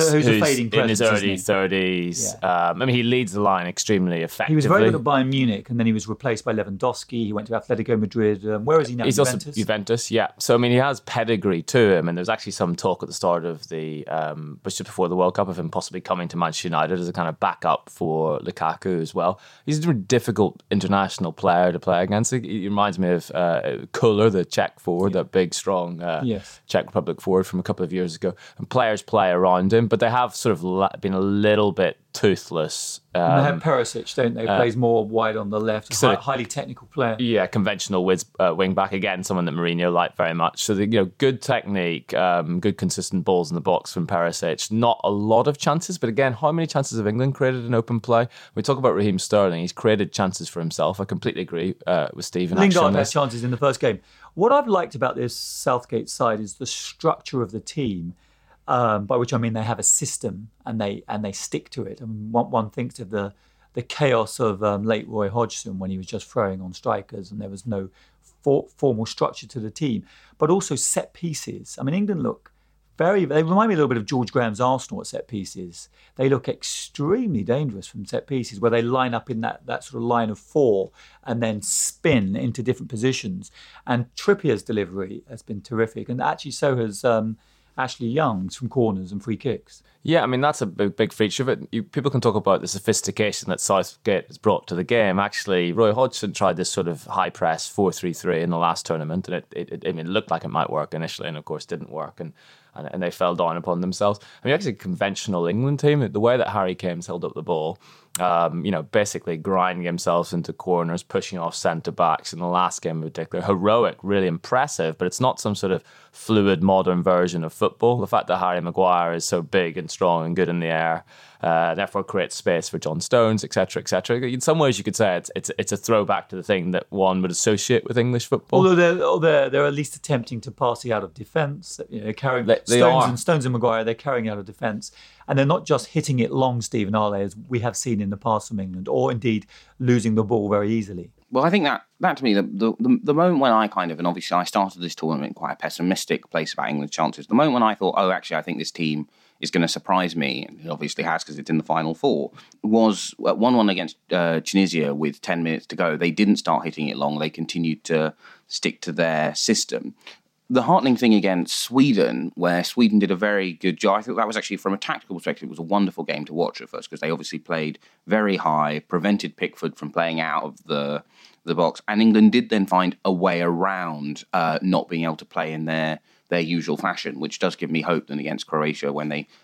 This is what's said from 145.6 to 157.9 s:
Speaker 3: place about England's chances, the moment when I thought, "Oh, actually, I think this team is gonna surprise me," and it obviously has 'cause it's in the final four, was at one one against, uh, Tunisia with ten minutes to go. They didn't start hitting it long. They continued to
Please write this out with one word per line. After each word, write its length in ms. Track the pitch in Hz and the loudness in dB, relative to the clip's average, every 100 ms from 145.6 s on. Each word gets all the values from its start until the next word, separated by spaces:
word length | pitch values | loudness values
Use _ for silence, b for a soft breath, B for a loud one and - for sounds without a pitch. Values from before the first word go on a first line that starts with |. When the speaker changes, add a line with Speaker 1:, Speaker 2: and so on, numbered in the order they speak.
| 78 - 87 92 - 85 - | -6 -2 0 0 -2 -4 -2
Speaker 3:
place 240 | 82 78 | -4 -4
about 160 | - 62 | -4 -4
England's 260 | 73 71 - | -4 -4 -2
chances, 320 | 80 - 69 | -2 -4 -2
the 80 | 123 | 0
moment 200 | 151 123 | 2 2
when 80 | |
I 120 | 113 104 | 2 2
thought, 200 | 95 - | 0 2
"Oh, 120 | 95 | 2
actually, 260 | 92 - 80 | 0 -4 -4
I 40 | |
think 180 | 82 80 | -4 -6
this 120 | 80 | -6
team 380 | - 80 76 73 b b b | -4 -2 -2 -6 b b b
is 100 | - | -2
gonna 160 | 95 82 | 0 0
surprise 480 | - - 92 90 82 | -2 -2 0 0 -2
me," 300 | 69 65 - | -4 -4 -10
and 140 | 78 | -12
it 80 | 78 | -10
obviously 340 | 85 73 - | -8 -6 -4
has 220 | 82 80 - | -4 -4 -6
'cause 120 | 73 | -12
it's 120 | 71 | -2
in 80 | 80 | -2
the 60 | |
final 300 | 80 80 80 | 0 -2 -2
four, 380 | 80 139 76 69 B B _ | -2 0 0 -4 B B _
was 500 | 110 113 110 95 - - - | 2 4 4 2 -6 -4 -2
at 100 | - | 2
one 200 | 120 123 | 4 4
one 100 | 104 | 4
against, 300 | 90 82 - - | 0 -4 -10 -4
uh, 260 | 90 85 80 | 0 2 0
Tunisia 560 | - 98 92 82 71 71 | 0 2 2 2 0 -2
with 240 | 78 71 | -4 -4
ten 240 | - 85 | -4 -2
minutes 220 | 80 80 - | -2 -4 -6
to 100 | 80 | -2
go. 220 | 87 78 | -2 0
They 140 | 85 | 0
didn't 260 | 78 104 98 | 2 4 4
start 260 | - 78 | 2 -2
hitting 240 | 80 78 73 | -2 -6 -6
it 80 | - | -2
long. 240 | 71 76 | -2 -2
They 100 | 78 | -4
continued 540 | - 82 90 82 78 | -4 -6 -2 -2 -2
to 300 | - | -2